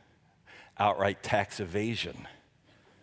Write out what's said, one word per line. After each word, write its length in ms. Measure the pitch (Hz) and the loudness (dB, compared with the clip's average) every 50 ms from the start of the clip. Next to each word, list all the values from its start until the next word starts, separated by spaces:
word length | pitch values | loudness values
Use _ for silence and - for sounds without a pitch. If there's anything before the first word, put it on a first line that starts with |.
| _ _ _ _ _ _ _ _ _ - - - - - _ - | _ _ _ _ _ _ _ _ _ -20 -20 -20 -20 -20 _ 2
outright 440 | 101 104 95 - 98 101 92 - - | 2 4 4 4 2 2 0 -2 -2
tax 360 | - - 104 101 - - - | 0 2 2 2 0 -4 -6
evasion, 680 | 104 85 85 104 107 113 117 101 - 85 - - - - - - _ _ _ _ _ _ - - _ _ _ _ | -6 -4 -2 -2 -2 0 -2 -4 -4 -6 -8 -12 -16 -18 -18 -20 _ _ _ _ _ _ -20 -20 _ _ _ _